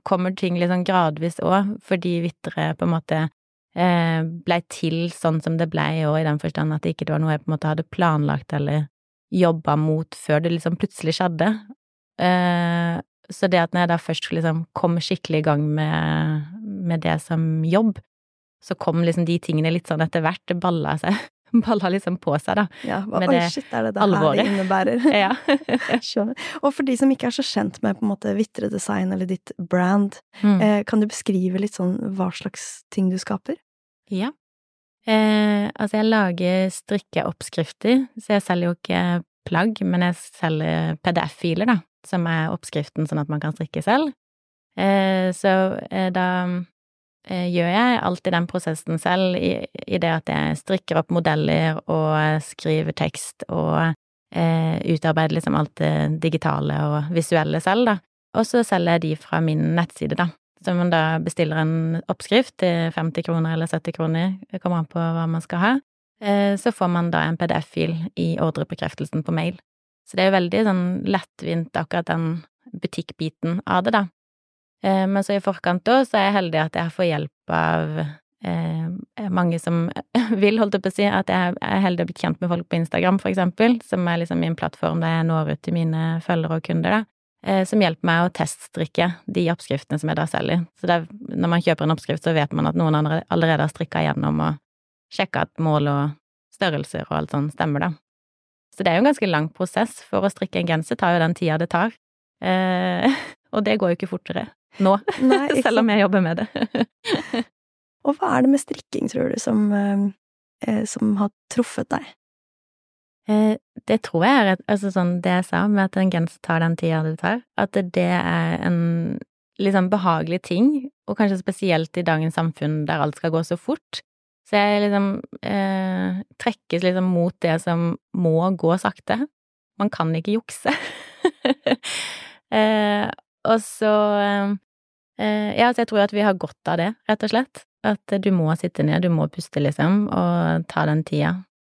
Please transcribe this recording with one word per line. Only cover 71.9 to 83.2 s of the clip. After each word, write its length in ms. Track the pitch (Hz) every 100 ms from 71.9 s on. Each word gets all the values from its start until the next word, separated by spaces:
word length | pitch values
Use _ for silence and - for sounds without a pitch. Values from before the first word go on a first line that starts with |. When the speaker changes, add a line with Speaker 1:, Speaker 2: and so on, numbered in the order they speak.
| 175 165
Speaker 1:
den 360 | 165 160 165 - _ -
butikkbiten 880 | 175 175 - - - 160 - 165 175 -
av 180 | 185
det, 80 | 208
da. 100 | 220 185 - _ _ _ _ _ _
Eh, 220 | 196 190 190
men 160 | 196
så 140 | 196 202
i 40 |
forkant 440 | 196 185 175 180
da, 160 | - 262
så 120 | 254 214
er 80 | 196
jeg 60 | 202
heldig 220 | 175 160
at 80 | 156 165
jeg 120 | 170
får 160 | - 175
hjelp 460 | 151 151 - -
av, 400 | 80 - - - 156 - - _ _
eh, 840 | 190 165 165 160 165 185 - - 208
mange 300 | 180 175 170
som 260 | - 170 170 - -
<laughs> 300 | 247 220 214
vil, 160 | 202 220
holdt 200 | 208 202
jeg 40 |
på 100 | 190
å 40 | 190
si, 100 | 202
at 220 | 190 -
jeg 260 | 185 180 -
er 200 | - 196
heldig 200 | 190 175
å 40 | 170
bli 80 | -
kjent 200 | 175 165
med 100 | 175
folk 180 | 175 170
på 120 | 170
Instagram, 380 | 165 175 180 190